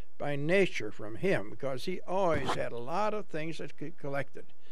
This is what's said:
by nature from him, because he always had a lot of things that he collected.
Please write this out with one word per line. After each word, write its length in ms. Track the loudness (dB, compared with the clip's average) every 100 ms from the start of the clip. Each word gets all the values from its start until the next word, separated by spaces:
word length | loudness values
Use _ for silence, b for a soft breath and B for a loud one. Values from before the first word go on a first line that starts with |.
| b -2
by 180 | 0 0
nature 560 | 2 4 4 2 -2
from 260 | -2 -2 0
him, 340 | 2 2 0
because 340 | 0 0 0 0
he 160 | -2
always 540 | 0 0 2 2 2 0
had 160 | 0
a 60 | -2
lot 360 | 0 0 0
of 140 | 0 0
things 320 | -2 0 0
that 140 | -2 -2
he 140 | -2
collected. 540 | -2 -2 0 0 -2 -2 -2 B